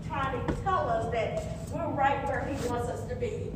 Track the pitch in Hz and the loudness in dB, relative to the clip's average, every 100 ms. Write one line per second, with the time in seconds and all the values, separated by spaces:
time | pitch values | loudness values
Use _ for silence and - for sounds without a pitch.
0 | - - 262 247 - - 381 370 285 - | -4 -2 0 0 0 0 2 2 2 2
1 | - 233 220 - - - - 302 311 277 | 2 0 0 -2 -4 -4 -4 -2 0 4
2 | 269 277 262 262 262 269 233 240 240 - | 4 4 0 0 0 0 0 0 -2 -2
3 | - - 156 - - | -4 -2 -2 -2 -4